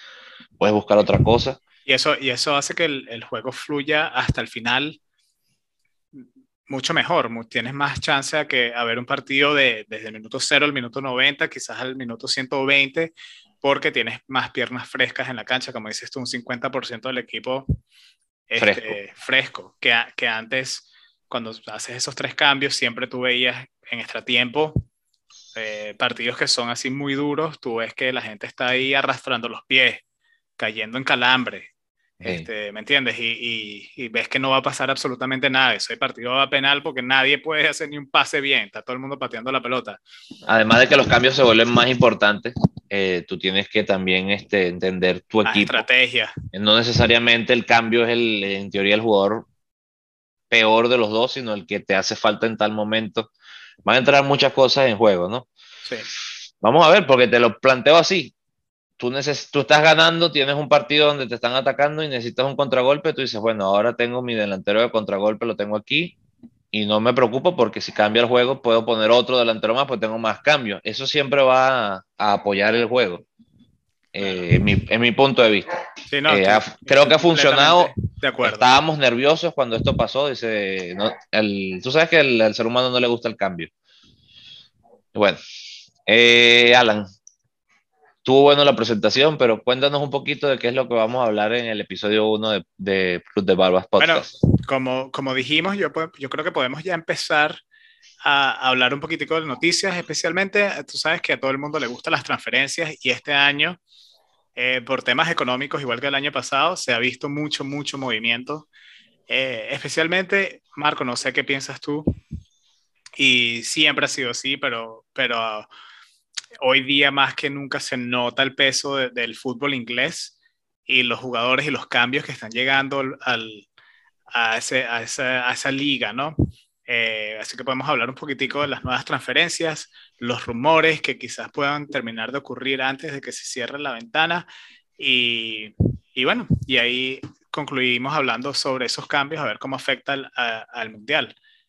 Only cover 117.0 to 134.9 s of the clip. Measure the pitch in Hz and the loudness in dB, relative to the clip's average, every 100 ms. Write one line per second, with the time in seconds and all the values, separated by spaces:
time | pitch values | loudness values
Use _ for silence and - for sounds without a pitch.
117 | 143 139 135 - 151 143 139 143 - 127 | 2 2 0 0 -6 -6 -8 -8 -6 -6
118 | 123 123 120 117 135 139 135 131 143 139 | -4 -2 -2 -2 -2 0 0 0 -4 -4
119 | 127 120 113 113 131 117 143 135 117 120 | -4 -4 -8 -6 -10 -6 -4 -4 -6 -4
120 | 143 170 - _ _ _ _ _ - 131 | -4 -4 -14 _ _ _ _ _ -2 0
121 | 123 113 127 120 120 131 147 123 - 127 | 0 -2 -6 -4 0 0 -2 -6 -2 0
122 | 120 143 143 135 110 113 131 135 135 139 | 0 -2 -6 -12 -10 -4 0 0 0 -4
123 | 131 - 127 117 110 107 98 _ _ _ | -6 -6 -4 -4 -6 -14 _ _ _ _
124 | _ _ _ 117 113 113 - 131 120 117 | _ _ _ -2 0 -2 -2 -4 -2 -6
125 | 113 - 127 127 123 - 139 135 143 131 | -6 -6 -2 -2 -2 -2 -4 -2 -2 -2
126 | 110 117 147 156 - - _ _ - 120 | -4 -4 -6 -2 -4 -4 _ _ -4 -2
127 | 113 110 107 110 104 123 131 131 135 139 | -2 -4 -8 -10 -12 -10 -6 -4 -2 -2
128 | 120 131 156 135 135 143 147 123 127 123 | -2 -8 -10 -6 -4 -4 -4 -6 -6 -6
129 | - 139 - 131 170 - 165 151 - _ | -4 -8 -2 0 0 -2 -4 -6 -12 _
130 | _ - 120 120 - 117 143 160 160 156 | _ -10 -6 -6 -6 -2 2 4 4 0
131 | - 123 120 - 107 - 143 147 147 143 | -4 -8 -10 -12 -10 -4 -4 -4 -6 -8
132 | 117 113 113 139 139 123 135 135 131 135 | -8 -10 -8 -8 -10 -8 -4 -2 -4 -6
133 | 160 139 123 - - 127 117 139 143 117 | -10 -12 -12 -14 -12 -10 -8 -8 -8 -10
134 | 117 151 165 170 - - - - _ | -6 -2 0 -2 -8 -20 -20 -20 _